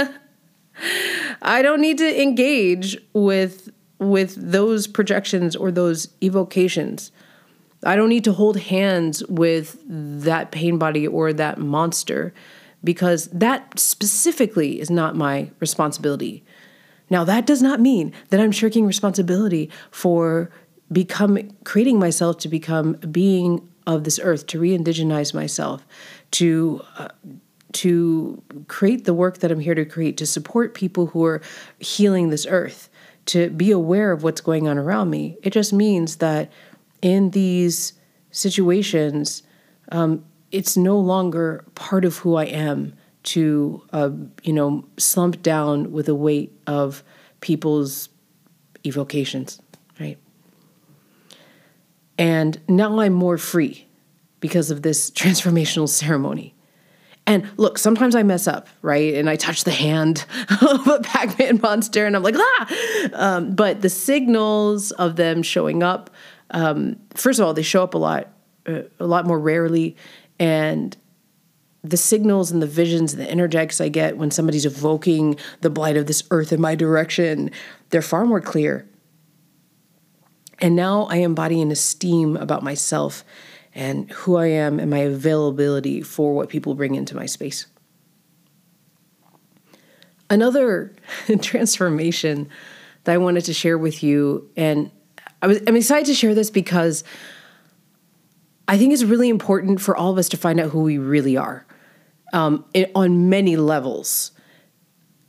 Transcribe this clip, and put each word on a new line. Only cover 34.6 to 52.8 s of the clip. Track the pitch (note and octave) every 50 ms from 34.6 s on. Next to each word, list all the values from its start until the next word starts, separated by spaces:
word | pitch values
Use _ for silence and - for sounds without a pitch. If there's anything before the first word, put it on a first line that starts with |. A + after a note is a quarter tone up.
| D#3 D3+
on | D3 C#3+
around | C#3 D#3 F#3+ G#3+ G3+ F3
me. | D#3 D3+ D3+ D3+ E3 - -
It | G3
just | F#3+ A3 G#3 G3+ -
means | G3 G#3 G#3+ G3+ F3+ E3 D#3+ D#3 -
that | E3 D#3+ D#3 D3+ D#3+ E3 - - - - - _ _ _ _ _
in | - F#3 F#3 G3 G3 F#3+
these | F3 G3+ F#3+ F#3 F3+ F3+ F3 F3 E3 - - - - _ _ _ _ _ _ _
situations, | _ - - G3 F#3+ - F#3+ F3 F3 G3 G3+ G3 - E3 D3+ D3+ C#3 D3 D3 - - - - _ _ _ _ _ _ _ _ -
um, | - E3 E3 D#3+ D#3+ D#3+ - - _ _ _ _
it's | - F#3+ G3 - - F#3+
no | F3+ F#3 G3+ G#3
longer | G3 F#3 F#3 F#3+ F#3 F3+ D#3+ E3 E3+ D#3+ D#3 - - - _
part | - - - - F#3+ F#3
of | F3+ D#3 -
who | - F3 E3
I | D#3+ D#3
am | - - D#3 D#3 D3+ C#3+ C#3 C#3+ D3 - - _ _ _ _ _
to, | - - F3 D#3+ D#3 D3+ D3 D3 D3 D#3+ - - _
uh, | - D#3 D3 C#3+ C#3+ D3+ D3 C3+ - - _
you | E3 D#3
know, | D3+ D3 C#3+ C#3+ D3 - - _ -
slump | - - - F#3 F3 F3 E3+ E3+
down | - E3+ D#3+ D#3 D3+ D3 D3 C#3+ D3+ -
with | - D#3 D3
the | D3+ D3+
weight | C#3+ D3 D3+ D3+ D3 - - - _ _ -
of | D3 C#3+ C#3+ C#3 C3+ - - _ _ _ _ _ _ _
people's | - - E3 D3 - D#3+ D3+ D3+ C#3+ C#3 C3+ - - - _ _ _ _ _ _ _ _ _ _ _ _ _ - _
evocations, | C#3+ B2+ C#3+ C#3 C#3+ - D3 C3+ B2+ - C3+ C3 - - - _ _ _ _ _ _ _ _
right? | D#3 D3+ - - _ _ _ _ _ _ _ _ _ _ _ _ _ _ _ _ _ _ _ _ _ _ - _ - _ _ _ _ _ _ _ _ _ _ _ _ _ _ -
And | E3+ E3 E3 D#3+ D#3+ D#3 D#3 - - -
now | F#3 F3+